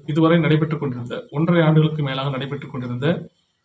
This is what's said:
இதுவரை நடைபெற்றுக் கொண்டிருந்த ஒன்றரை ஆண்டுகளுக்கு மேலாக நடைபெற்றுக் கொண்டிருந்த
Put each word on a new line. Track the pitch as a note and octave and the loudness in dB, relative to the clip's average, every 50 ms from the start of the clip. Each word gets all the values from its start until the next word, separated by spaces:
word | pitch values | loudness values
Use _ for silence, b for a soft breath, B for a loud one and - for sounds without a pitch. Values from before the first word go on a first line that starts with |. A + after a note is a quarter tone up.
| - | -8
இதுவரை | - D3 E3 D#3+ D#3+ E3+ E3+ | -4 0 2 4 4 4 4
நடைபெற்றுக் | D#3+ C#3 D#3 D3+ D#3+ D#3 D#3 C#3+ | 4 4 2 2 2 0 -4 -4
கொண்டிருந்த | - B2+ B2 B2 A#2+ - A#2 A#2 - - | -4 -6 -6 -6 -8 -8 -10 -10 -12 -8
ஒன்றரை | - C#3+ E3 F3 F3 E3+ D#3+ | -4 -2 0 2 4 4 4
ஆண்டுகளுக்கு | D#3 D#3 D#3 D#3 D#3 D3+ D3+ D3 | 4 6 4 4 2 0 -2 -4
மேலாக | C3+ C3 C3+ C3+ C#3+ | -4 -4 -4 -4 -4
நடைபெற்றுக் | C#3+ C3 C#3 C3+ C#3+ - - C3 | -4 -4 -6 -8 -8 -10 -12 -12
கொண்டிருந்த | - C3 B2 B2 A#2+ A#2+ C#3 D#3 F3 - - - _ _ _ _ _ _ _ | -10 -10 -8 -6 -6 -4 -2 -2 -2 -2 -4 -14 _ _ _ _ _ _ _